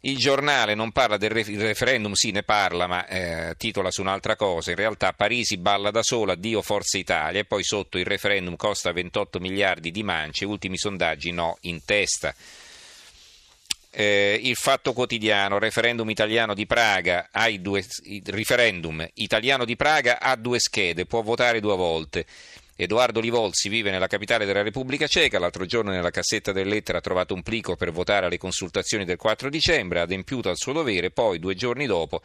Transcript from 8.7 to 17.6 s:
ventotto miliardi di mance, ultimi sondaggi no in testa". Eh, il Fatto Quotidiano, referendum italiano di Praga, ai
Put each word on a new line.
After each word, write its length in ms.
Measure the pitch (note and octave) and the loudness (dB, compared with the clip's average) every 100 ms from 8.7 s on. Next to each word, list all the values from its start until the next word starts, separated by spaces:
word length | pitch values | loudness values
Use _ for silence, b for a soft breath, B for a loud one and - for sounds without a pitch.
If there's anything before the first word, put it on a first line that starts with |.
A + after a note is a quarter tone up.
| G2 F#2 | -2 -2
ventotto 480 | E2+ F2+ G#2+ G2+ F#2+ | -2 -2 -4 -4 -6
miliardi 500 | F#2 F#2+ G2 E2 E2 | -4 0 0 0 -4
di 120 | F2+ | -6
mance, 420 | G#2 E2+ D2+ D2 | -2 -2 -4 -6
ultimi 320 | G2 G#2 F#2+ F#2 | -6 -6 -6 -4
sondaggi 540 | G#2+ F#2+ E2+ D#2 E2+ | -6 -2 -2 -2 -6
no 260 | F2 E2 E2+ | -2 -4 -4
in 240 | F2 E2 - | -10 -10 0
testa". 480 | G#2 F#2 - D#2 - B B B B B B B B B B B B _ - _ | 0 2 -2 -4 -8 B B B B B B B B B B B B _ -10 _
Eh, 480 | - G#2 G2+ G2+ G#2+ | 0 2 4 4 2
il 140 | B2 A2+ | 0 0
Fatto 360 | - C3+ - | 2 2 0
Quotidiano, 680 | A#2+ B2 A#2 G#2+ G#2 G2 G2 | 0 -2 0 2 2 2 2
referendum 520 | A2 A#2 A#2 A#2 A2 | 0 2 0 0 -2
italiano 420 | G#2+ G#2+ A2+ A2 | 0 2 2 0
di 140 | G2+ G#2+ | -2 0
Praga, 640 | A#2 A2+ F#2+ F2 F2 - | 2 4 2 2 0 -2
ai 300 | - A2+ G#2 | 0 0 0